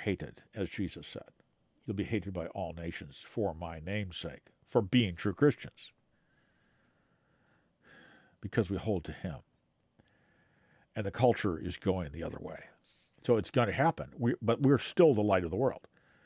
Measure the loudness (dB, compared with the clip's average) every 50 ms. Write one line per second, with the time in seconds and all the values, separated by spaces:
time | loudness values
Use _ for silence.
0 | -2 -2 -2 -2 -4 -10 -14 -18 -20 _ -8 -6 -6 -6 -4 -4 -6 -6 -6 -10
1 | -14 -14 -14 -14 -16 -16 _ _ _ _ _ _ _ _ _ _ _ -6 -4 -4
2 | -2 -2 -2 -2 -4 -4 -6 -6 -8 -6 -8 -8 -8 -8 -8 -8 -8 -8 -8 -8
3 | -12 -16 -18 -20 -20 -12 -6 -4 -4 -4 -4 -6 -8 -10 -10 -10 -8 -6 -4 -4
4 | -4 -6 -8 -10 -10 -10 -12 -12 _ _ _ _ _ _ 2 2 4 6 4 4
5 | 4 2 -2 -2 -2 -2 2 6 6 4 4 2 -4 -16 -18 -20 -20 -20 _ _
6 | _ _ _ _ _ _ _ _ _ _ _ _ _ _ _ _ _ _ _ _
7 | _ _ _ _ _ _ _ _ _ _ _ _ _ _ _ _ _ -20 -20 -20
8 | -20 -20 -20 -20 _ _ _ _ -12 -2 0 0 0 0 -2 -4 -2 -2 -2 -2
9 | -2 -6 -10 -8 -8 -8 -10 -10 -14 _ _ _ _ _ _ _ _ _ _ _
10 | _ _ _ _ _ _ _ _ _ _ _ _ _ _ _ _ _ _ _ -6
11 | -6 -4 0 4 4 4 4 4 0 -2 -2 -2 -4 -6 -8 -2 -2 0 0 0
12 | -4 -6 -8 -8 -8 -8 -8 -10 -12 -12 -12 -14 -16 -20 -20 _ _ _ _ _
13 | _ _ _ _ 2 2 2 4 2 2 2 2 2 2 2 2 2 2 2 0
14 | -6 -12 -6 -2 0 0 0 0 0 0 2 4 4 4 4 4 2 0 4 6
15 | 8 8 8 6 4 4 4 4 2 0 -2 0 0 0 -2 -4 -10 _ _ _
16 | _ _ _ _ _